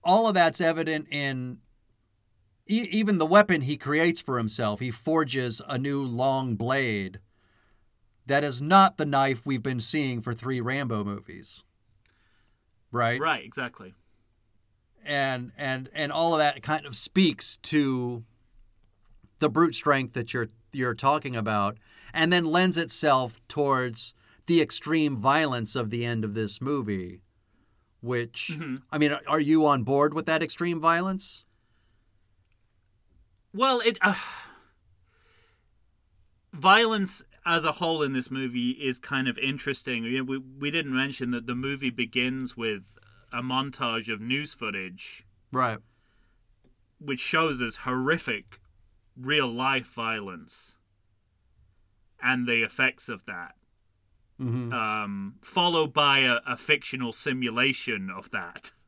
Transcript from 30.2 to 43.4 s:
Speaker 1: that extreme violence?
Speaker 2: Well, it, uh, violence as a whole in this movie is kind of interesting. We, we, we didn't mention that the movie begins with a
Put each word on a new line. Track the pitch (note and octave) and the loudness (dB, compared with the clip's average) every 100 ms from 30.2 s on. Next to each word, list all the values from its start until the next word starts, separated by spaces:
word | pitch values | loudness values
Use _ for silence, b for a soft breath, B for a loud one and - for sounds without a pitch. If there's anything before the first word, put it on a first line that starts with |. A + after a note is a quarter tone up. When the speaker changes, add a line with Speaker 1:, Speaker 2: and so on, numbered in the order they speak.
| D#3 | 0
Speaker 1:
that | D#3+ | 0
extreme | D#3+ - F3 E3 | 0 -2 -2 2
violence? | D#3+ E3+ F#3+ F#3+ - - _ _ _ _ _ _ _ _ _ _ _ _ _ _ _ _ _ _ _ _ _ | 2 2 0 -4 -6 -10 _ _ _ _ _ _ _ _ _ _ _ _ _ _ _ _ _ _ _ _ _
Speaker 2:
Well, | G3 C4+ B3 | 0 2 4
it, | A#3 A3 | 2 4
uh, | G3+ F#3 B B B B B B _ _ _ _ _ _ _ _ _ _ _ _ _ _ _ _ _ | 2 2 B B B B B B _ _ _ _ _ _ _ _ _ _ _ _ _ _ _ _ _
violence | D#3 F#3 G#3 A3+ G#3+ F#3+ - - _ E3+ | 2 6 8 6 0 -2 -8 -16 _ 0
as | E3 | 2
a | D#3 | 0
whole | - E3+ E3 | -2 -2 0
in | C#3 | 0
this | C3 B2+ | -2 -4
movie | C3+ B2+ B2 B2 | -6 -4 -2 -2
is | C3 C#3 B2+ | -2 -4 -6
kind | - C3+ C3 | -4 -2 -2
of | G#2+ | -2
interesting. | C3+ C3+ C#3+ B2+ - A#2+ | -4 -4 -6 -6 -4 -4
We, | A2+ C3 | -2 -4
we, | C3 C3+ | -2 -6
we | C3 C3+ C#3+ | -8 -6 -4
didn't | E3 C#3+ | -2 -2
mention | C3 C3+ C3 B2 | -2 -2 -4 -4
that | A#2+ A#2+ | -4 -4
the | |
movie | B2 C3+ C#3 C3+ | -4 -4 -4 -4
begins | A#2+ A#2 B2+ B2+ C3 B2+ - | -4 -2 0 -2 -2 -8 -6
with | A2+ G#2 - - b b b | -4 -6 -10 -20 b b b
a | A#2+ | -8